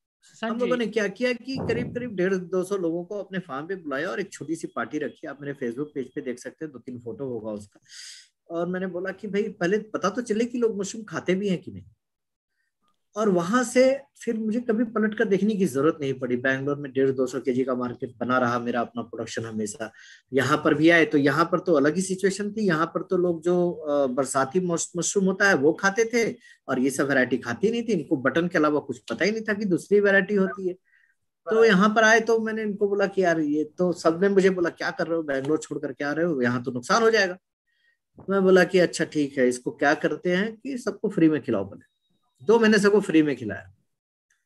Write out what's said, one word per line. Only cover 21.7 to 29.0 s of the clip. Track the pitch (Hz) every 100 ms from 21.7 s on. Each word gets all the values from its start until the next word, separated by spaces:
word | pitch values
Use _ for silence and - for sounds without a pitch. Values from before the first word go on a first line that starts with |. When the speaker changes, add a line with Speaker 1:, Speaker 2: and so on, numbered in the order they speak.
Speaker 2:
अलग | 156 143
ही | 165
situation | 185 185 196 190 208
थी। | 208
यहाँ | 208 156 165
पर | 175
तो | 170 185
लोग | 175 165
जो, | 160 180 175
अ, | 156 156 143 135
बरसाती | 127 131 135 135 185
मश-, | 180 165 - 175
मशरूम | 160 202
होता | 190 190 202
है |
वो | 175 143
खाते | 156 196 196
थे | 226 233 214 123 - _ -
और | 127
ये | 135
सब | 127 139
variety | 131 127 127
खाती | 117 - 202
नहीं | 233
थी। | 226
इनको | 196 143 151
बटन | 127 165 170
के | 170
अलावा | 151 151
कुछ | -
पता | 127